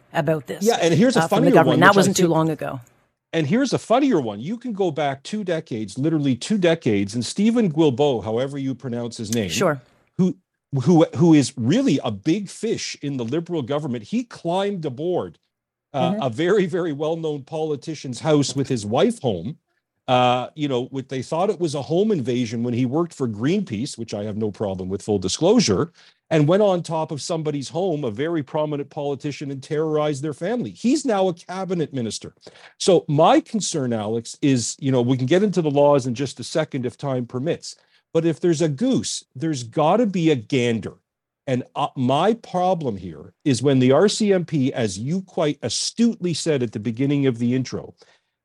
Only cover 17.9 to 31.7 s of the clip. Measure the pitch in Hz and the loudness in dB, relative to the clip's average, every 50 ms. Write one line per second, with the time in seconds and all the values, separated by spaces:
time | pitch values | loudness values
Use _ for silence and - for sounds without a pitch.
17.9 | 156 - - 139 123 110 117 160 156 147 139 - - 139 131 - 135 117 104 104 | -12 -10 -10 -10 -10 -4 0 2 4 4 4 2 0 -2 -2 -2 -2 -4 -2 -2
18.9 | 110 139 180 240 233 - - 127 101 85 82 113 165 - _ _ _ _ _ _ | 0 2 2 2 0 0 -2 -2 -2 -2 -4 -8 -10 -12 _ _ _ _ _ _
19.9 | _ _ _ - 127 127 127 123 123 127 123 - - 151 147 143 131 120 131 - | _ _ _ 0 2 4 4 4 2 2 -2 -6 -6 -6 -4 -2 -2 -2 -4 -4
20.9 | 131 135 131 - 135 135 117 - 165 160 185 - - 156 175 160 131 147 135 - | -6 -10 -8 -6 -8 -8 -6 -4 -2 -2 0 0 -2 -2 -2 -4 -2 -4 -4 0
21.9 | 160 175 208 220 214 160 117 127 120 123 123 107 120 117 117 123 120 113 131 120 | 0 2 2 2 2 0 0 0 0 0 -2 -2 -2 -4 -2 -2 0 0 0 0
22.9 | 127 160 175 165 - - 139 120 107 101 117 143 180 214 190 - 120 101 127 - | 0 0 -2 -2 -4 -4 -4 -4 -2 -2 -2 0 0 0 -2 -2 -4 -6 -6 -6
23.9 | - - 117 - - 104 104 107 101 107 110 107 95 - 113 98 95 90 92 92 | -8 -10 -10 -8 -8 -6 -6 -6 -4 -4 -4 -4 -4 -4 -4 -4 -4 -4 -6 -6
24.9 | 95 95 - - 104 101 95 95 - - 151 180 226 254 175 - 98 87 147 165 | -6 -6 -2 -2 0 0 0 -2 -2 2 2 4 4 4 4 4 2 2 0 -2
25.9 | _ _ - - _ _ _ - 160 160 151 143 180 202 214 202 185 175 160 - | _ _ -20 -20 _ _ _ 0 2 4 4 4 4 4 4 4 2 0 -2 -4
26.9 | 160 160 160 147 160 135 - - 175 160 156 151 147 147 127 - - 165 190 196 | -4 -4 -4 -6 -6 -8 -6 -6 -6 -4 -4 -4 -4 -6 -6 -8 -6 -4 -2 -2
27.9 | 160 147 147 120 101 104 143 165 170 165 139 - - 156 151 151 147 143 143 139 | -2 -2 -4 -4 -4 -4 -4 -4 -2 -4 -4 -4 -4 -2 -2 -2 -4 -6 -8 -8
28.9 | - 156 143 143 143 131 - 151 131 - 156 139 143 135 131 - 156 151 160 156 | -8 -8 -6 -4 -4 -6 -6 -8 -8 -8 -10 -10 -10 -10 -8 -6 -4 -2 -2 0
29.9 | 156 151 151 151 151 131 135 156 139 - 165 185 240 247 175 110 87 - - 233 | 0 0 0 0 -2 -4 -4 -8 -6 -6 -4 -4 -4 -4 -4 -6 -6 -2 0 2
30.9 | 285 311 - 269 214 196 190 190 175 - - - 180 190 190 175 | 2 2 2 0 0 2 2 0 -2 -4 -8 -12 -10 -8 -6 -4